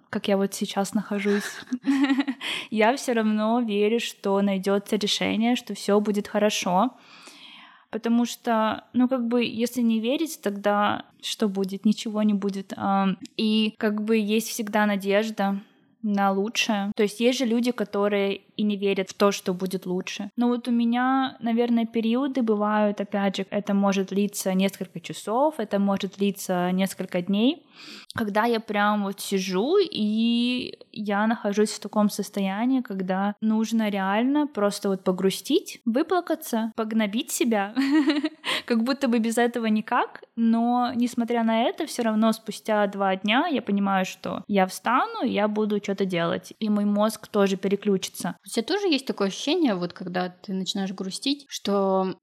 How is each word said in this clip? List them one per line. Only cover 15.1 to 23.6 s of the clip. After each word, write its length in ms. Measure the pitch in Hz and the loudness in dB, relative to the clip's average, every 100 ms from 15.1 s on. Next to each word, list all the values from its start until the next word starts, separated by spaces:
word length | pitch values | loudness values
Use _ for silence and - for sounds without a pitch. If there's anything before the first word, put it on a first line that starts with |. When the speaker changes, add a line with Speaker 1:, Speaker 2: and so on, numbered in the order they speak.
| 196 220 214 196 196 - _ _ _ | 0 0 0 -2 -2 -8 _ _ _
Speaker 1:
на 280 | 214 202 196 | -2 2 2
лучшее. 600 | 190 208 - - 208 196 214 | 2 0 -2 -2 -2 -2 0
То 80 | |
есть 160 | 208 202 | 0 2
есть 180 | 233 254 | 2 2
же 60 | 247 | 2
люди, 260 | 233 240 | 2 0
которые 720 | 233 202 202 202 202 196 - _ - | -2 -2 0 0 2 0 -4 _ -4
и 60 | |
не 140 | 214 202 | -2 0
верят 320 | 196 196 190 | 0 0 -2
в 20 | - | 2
то, 160 | 202 | 2
что 220 | 196 - | 2 -4
будет 320 | 180 185 185 185 | -4 -4 -6 -4
лучше. 440 | 180 180 - 202 - | -6 -6 -10 -8 -2
Но 100 | 240 | 0
вот 180 | 240 247 | 0 0
у 40 | |
меня, 640 | 233 233 240 254 269 262 - | 0 0 0 2 0 0 -4
наверное, 440 | 233 226 240 233 226 | -2 0 2 2 0
периоды 560 | 233 226 240 285 269 | 0 0 0 0 0
бывают, 580 | 226 208 208 214 208 208 | 0 2 2 2 2 0
опять 360 | 196 202 196 190 | -4 -2 0 -2
же, 80 | 190 | -4
это 220 | 208 | -4